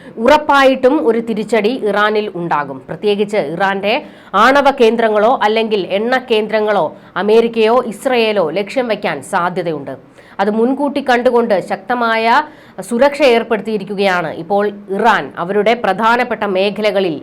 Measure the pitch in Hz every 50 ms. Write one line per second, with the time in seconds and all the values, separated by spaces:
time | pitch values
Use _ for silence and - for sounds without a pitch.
0 | - - - 220 226 262 294 302 302 - 285 269 269 262 269 - 254 254 294 320
1 | 220 233 220 233 233 233 220 208 208 214 240 220 202 214 269 - - 208 190 208
2 | 208 214 214 214 214 208 - 170 175 170 165 147 147 135 135 131 - - 175 165
3 | - 208 208 202 208 202 214 202 156 139 165 175 196 190 196 196 190 202 233 302
4 | - - - - - - - 190 220 254 269 285 285 277 262 262 240 220 233 226
5 | 226 220 214 208 208 233 262 - 208 214 214 220 226 220 220 202 175 - 180 202
6 | 220 240 254 254 247 240 233 214 214 202 220 214 214 214 208 190 160 143 - -
7 | - - - 175 190 208 214 233 226 233 233 233 220 214 233 254 233 220 196 -
8 | - 269 254 240 226 220 214 202 170 147 139 196 208 202 - 269 247 233 208 208
9 | - 185 156 139 - - 196 185 170 175 - 185 175 175 156 143 135 139 131 -
10 | - - - - - - - - 202 208 208 220 233 254 269 269 285 277 277 285
11 | 277 - 240 240 240 254 240 233 240 233 208 180 - - 196 190 - - 247 247
12 | 233 226 226 220 220 233 240 294 302 - - - - - - - 185 - 240 233
13 | 277 285 285 302 302 254 233 226 220 220 240 208 - 220 220 202 190 202 208 185
14 | 202 196 180 180 170 151 - - 165 175 202 202 208 208 202 - - - 196 202
15 | - 233 202 175 147 131 - - 170 175 208 208 202 220 240 233 - 190 190 185
16 | 226 226 233 240 247 247 226 220 214 202 190 185 196 208 196 214 214 214 190 196
17 | 190 175 151 131